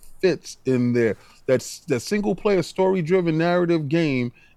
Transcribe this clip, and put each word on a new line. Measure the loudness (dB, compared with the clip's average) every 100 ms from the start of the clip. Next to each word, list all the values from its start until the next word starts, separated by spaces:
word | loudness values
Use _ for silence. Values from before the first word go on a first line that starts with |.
| -20 -2
fits | 0 0 -6 -8 -2
in | 0 2
there. | 2 2 0 -10 -10 0
That's, | 0 -2 -12
that | -4 -4
single | -2 -2 -2 -2
player | 0 0
story | -2 -2 0 0
driven | 0 0 2 0
narrative | 2 2 2 0 0
game | 0 0 0 -4 -8 _